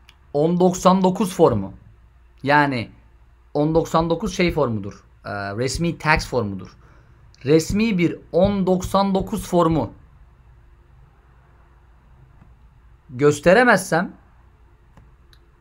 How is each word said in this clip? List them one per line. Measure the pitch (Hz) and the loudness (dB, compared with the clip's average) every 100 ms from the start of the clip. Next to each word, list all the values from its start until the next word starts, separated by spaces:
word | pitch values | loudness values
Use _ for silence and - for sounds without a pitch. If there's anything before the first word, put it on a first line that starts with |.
| - _ _ | -20 _ _
on | 143 165 180 | -2 0 2
doksan | 185 185 185 190 | 0 2 2 4
dokuz | 190 185 196 - | 2 0 -4 2
formu, | 151 107 95 - - - _ _ _ _ | 2 2 -4 -12 -20 -20 _ _ _ _
yani | 131 147 143 123 101 - _ _ _ _ _ | 0 2 2 -2 -8 -14 _ _ _ _ _
on | 147 151 160 | -4 0 0
doksan | 156 170 165 | 0 -2 -2
dokuz | 165 208 185 | -2 -4 -2
şey | 175 | -2
formudur. | 156 127 107 98 - _ _ 107 | 0 -2 -4 -8 -16 _ _ -12
E, | |
resmi | 101 98 104 131 160 170 151 | -10 -8 -6 -6 -4 -6 -2
tax | 151 160 - | 0 0 0
formudur. | 127 101 98 - - - - _ _ - - 127 | -4 -4 -6 -12 -20 -20 -20 _ _ -20 -8 2
Resmi | 160 156 196 226 180 | 2 2 -2 0 0
bir | 165 - - | 0 -2 -4
on | 165 202 202 180 | 0 2 2 0
doksan | 185 - 190 196 190 | 0 0 0 0 -2
dokuz | 185 190 - | -2 -6 -2
formu | 175 165 160 107 - - - - - - - _ _ _ - - _ _ _ _ _ _ _ _ _ _ - - - - - - _ _ - - | 2 2 2 -2 -8 -20 -20 -20 -20 -20 -20 _ _ _ -20 -20 _ _ _ _ _ _ _ _ _ _ -20 -20 -20 -20 -20 -20 _ _ -20 -14
gösteremezsem | 127 147 - 175 208 247 190 - 165 202 - _ _ _ _ _ _ _ - - _ _ _ _ _ | 0 2 2 4 4 4 2 0 -4 -4 -10 _ _ _ _ _ _ _ -20 -20 _ _ _ _ _